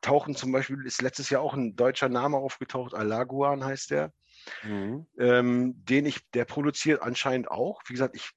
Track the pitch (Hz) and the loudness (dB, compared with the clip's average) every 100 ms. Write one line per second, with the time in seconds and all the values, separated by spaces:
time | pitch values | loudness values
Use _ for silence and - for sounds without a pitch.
0 | - 143 151 135 131 131 131 139 131 - | 2 2 2 -4 0 0 0 -6 -6 -4
1 | 127 - 135 135 135 135 117 98 127 127 | -4 -4 0 0 0 -2 -2 2 2 4
2 | 135 123 139 139 135 - 127 131 123 98 | 2 2 2 0 -2 -6 -6 -6 -6 -2
3 | 107 110 127 135 143 139 135 135 - 147 | 0 0 0 2 2 2 -2 -6 -2 -2
4 | 151 - _ - - - 107 101 101 135 | -2 -6 _ -20 -16 -12 -6 -4 -4 -6
5 | 165 - 123 123 123 123 127 123 - 135 | -10 0 4 6 6 2 2 -2 0 2
6 | 147 - - 120 117 147 143 - 156 151 | 2 -4 -4 -4 -2 -2 -2 0 2 2
7 | 120 123 135 127 - 92 165 - - 127 | 0 -2 0 0 0 -2 -4 -4 -8 -2
8 | 131 117 - | -2 -2 -16